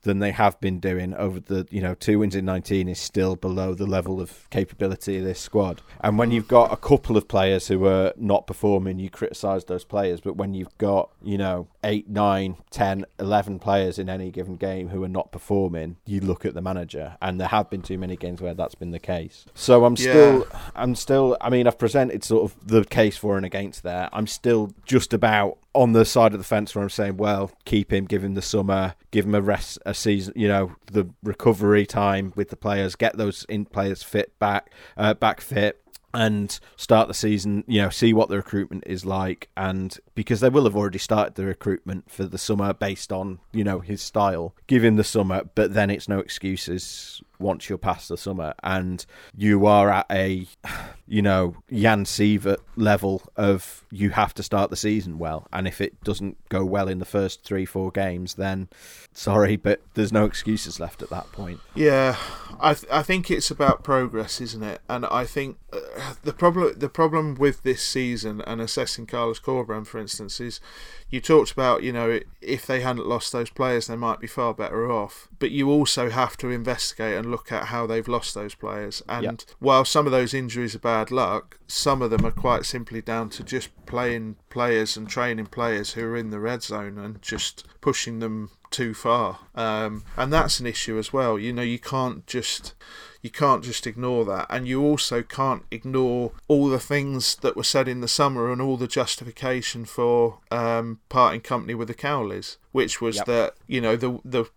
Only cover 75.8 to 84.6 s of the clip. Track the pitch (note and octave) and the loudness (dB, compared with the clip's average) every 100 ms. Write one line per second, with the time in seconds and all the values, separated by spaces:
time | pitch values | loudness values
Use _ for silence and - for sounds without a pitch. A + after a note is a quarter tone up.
75.8 | C#3+ - B2 A#2 A#2+ - B2+ B2 A#2+ A#2+ | 2 0 0 0 -2 -2 -6 -6 -4 -4
76.8 | - - A2 G2+ A#2 A#2+ - A2 - A#2+ | -4 -4 -4 -4 -4 -8 -6 -8 -6 -4
77.8 | A2+ A2+ A2+ A#2+ - G#2 G#2 - G#2+ G2+ | -4 -4 -2 -4 -4 -8 -10 -12 -10 -8
78.8 | G#2 - - A#2+ A2+ A2+ - - B2+ C3+ | -8 -10 -8 -6 -6 -8 -14 -4 4 4
79.8 | C3 D#3 C#3+ B2+ A#2+ C3+ B2 A#2 A#2+ A2+ | 4 2 2 2 2 -2 -6 -4 -6 -4
80.8 | A#2+ A2+ A2 B2+ G#2+ G#2+ - - - - | -2 0 0 0 0 -2 -6 -18 -10 -4
81.8 | D3 C3+ A#2+ A2 A#2 - C3 A2+ - B2 | 0 0 2 2 2 0 0 0 -2 -8
82.8 | A2+ A2+ A2 A2+ A2 - G2+ B2+ - _ | -8 -10 -6 -6 -6 -10 -8 -8 -8 _
83.8 | - A#2+ B2 A#2 A2 G#2+ _ B2 | -8 -4 -2 -2 -6 -12 _ -2